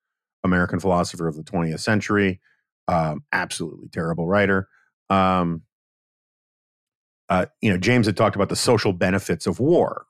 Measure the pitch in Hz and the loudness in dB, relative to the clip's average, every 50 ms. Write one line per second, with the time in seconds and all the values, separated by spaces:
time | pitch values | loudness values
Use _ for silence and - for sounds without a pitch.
0 | _ _ _ _ _ _ _ _ - 92 92 90 90 87 101 87 90 95 90 87 | _ _ _ _ _ _ _ _ -2 0 2 2 2 0 -2 -2 0 0 2 2
1 | 87 - - 87 85 82 76 78 78 - 101 87 85 80 80 78 - 113 110 101 | 0 -2 -4 -6 -6 -6 -6 -6 -12 -6 -4 -2 -2 -2 -4 -4 -2 -2 -2 0
2 | - - 104 101 101 95 90 - _ _ _ _ _ _ _ _ - - 92 82 | 0 0 2 2 2 2 0 -4 _ _ _ _ _ _ _ _ -4 -2 0 0
3 | 80 78 76 73 73 - - 92 87 - - - 85 - - 50 - - - 95 | 0 -2 -4 -8 -8 -4 -4 -4 -2 -4 -6 -8 -8 -10 -10 -14 -18 -12 -8 -6
4 | 82 82 85 82 85 87 98 104 101 98 98 95 98 _ _ _ _ _ _ _ | -4 -4 -2 -4 -2 0 2 2 2 2 2 0 -2 _ _ _ _ _ _ _
5 | _ - 98 95 92 92 92 90 87 85 82 80 - _ _ _ _ _ _ _ | _ 0 2 2 4 2 2 2 0 -2 -4 -6 -10 _ _ _ _ _ _ _
6 | _ _ _ _ _ _ _ _ _ _ _ _ _ _ _ _ _ _ _ _ | _ _ _ _ _ _ _ _ _ _ _ _ _ _ _ _ _ _ _ _
7 | _ _ _ _ _ - 95 90 - - _ - - 110 92 90 92 117 123 123 | _ _ _ _ _ -2 -2 -2 -2 -2 _ -2 0 0 2 2 2 2 4 4
8 | 104 107 92 - 113 101 - 101 98 87 87 - - 131 120 107 - 110 90 87 | 4 2 2 2 2 2 2 0 -2 -2 -2 -2 2 2 2 2 2 0 0 0
9 | 98 92 95 95 - - 87 80 - 101 82 - 127 156 175 147 - - - - | 0 0 0 -2 -2 -2 -6 -4 -2 -6 -4 -2 0 2 4 2 2 0 -2 -8
10 | - | -10